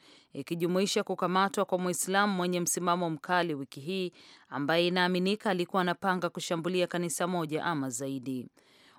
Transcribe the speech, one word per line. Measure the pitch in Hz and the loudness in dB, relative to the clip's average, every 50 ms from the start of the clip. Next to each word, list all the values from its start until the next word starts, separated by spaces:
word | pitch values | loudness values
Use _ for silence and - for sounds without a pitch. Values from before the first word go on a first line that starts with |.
| - - - - _ _ - | -12 -20 -20 -20 _ _ -12
ikijumuisha | 143 139 - 170 170 175 170 180 185 202 190 - 220 196 | -12 -6 -6 -4 -2 0 2 2 2 2 2 0 -2 0
kukamatwa | - 190 - 190 175 180 190 196 196 - 214 190 | -2 -2 -2 0 2 4 2 2 2 2 0 0
kwa | - - | 0 0
Muislamu | 180 180 180 170 - - - 190 196 208 208 196 | 0 0 -2 -2 -2 -2 0 2 2 4 4 2
mwenye | 180 180 180 180 175 | 0 0 0 0 0
msimamo | 175 - - - 180 180 175 180 175 165 | 0 -2 -2 0 2 0 2 2 0 -2
mkali | 160 147 - - 180 180 170 170 151 | -2 -4 -2 0 2 2 2 0 -2
wiki | 139 139 - - 147 | -6 -6 -10 -12 -12
hii | 135 165 190 190 185 175 - - - - - - - _ | -8 -6 -4 -4 -4 -6 -8 -14 -20 -20 -20 -20 -20 _
ambaye | - 131 143 143 160 170 175 | -6 -4 0 4 4 4 4
inaaminika | 175 180 185 180 180 185 180 180 190 208 208 - 220 | 4 4 4 4 4 4 2 2 0 0 0 0 0
alikuwa | 185 180 175 - - 190 | 0 0 0 0 2 2
anapanga | 180 180 175 - - 196 180 185 170 170 | 2 2 0 0 0 0 0 0 0 -2
kushambulia | - 180 - - 175 165 156 175 185 180 175 | -4 -6 -4 -2 -2 0 0 0 2 2 0
kanisa | 170 - 175 175 170 - - 175 | 0 0 -2 -2 -2 -2 -2 -2
moja | 175 180 175 160 151 151 151 - | 0 0 -2 -2 -2 -2 -2 -2
ama | - 170 147 135 131 | -2 -2 -2 -2 -4
zaidi. | 120 120 139 135 139 135 120 135 131 127 117 - _ - _ _ - - - - - | -4 -6 -6 -6 -6 -6 -6 -6 -6 -6 -8 -10 _ -20 _ _ -20 -20 -20 -20 -20